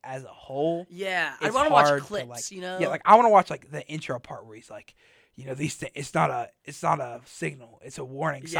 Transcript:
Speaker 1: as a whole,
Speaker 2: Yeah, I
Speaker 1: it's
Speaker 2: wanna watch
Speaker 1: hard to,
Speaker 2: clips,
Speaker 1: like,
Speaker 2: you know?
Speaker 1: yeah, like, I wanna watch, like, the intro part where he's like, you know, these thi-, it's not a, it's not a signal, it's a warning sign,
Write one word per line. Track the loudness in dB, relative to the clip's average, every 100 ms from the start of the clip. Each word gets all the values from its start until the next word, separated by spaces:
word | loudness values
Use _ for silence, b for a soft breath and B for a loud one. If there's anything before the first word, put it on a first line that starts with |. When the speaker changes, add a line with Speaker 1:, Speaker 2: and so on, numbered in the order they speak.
Speaker 1:
as | -14 -12
a | -14
whole, | -20 -12 -4 -2 -2 -8
Speaker 2:
Yeah, | -10 -4 -2 -4 -4
I | -2
Speaker 1:
it's |
Speaker 2:
wanna | 2 4
watch | 6 6
Speaker 1:
hard | 2
to, | -2
Speaker 2:
clips, | -8 -8
Speaker 1:
like, | -10 -12
Speaker 2:
you | -10
know? | -8 -2
Speaker 1:
yeah, | -2
like, | 0
I | 8
wanna | 8 10
watch, | 8 6
like, | -6 -10
the | -14 -10
intro | -10 -8 -10
part | -10 -16
where | -16 -20
he's | -18
like, | -20 -20 _ b b b -18
you |
know, | -12
these | -6 -6 -6
thi-, | -12
it's | -10 -4
not | 0 0
a, | 0 -8 _
it's | -18 -6
not | -2 0
a | -2 -10 -16
signal, | -10 -8 -10 -20 -20
it's | -20 -14
a |
warning | -12 -6 -4 -4
sign, | -6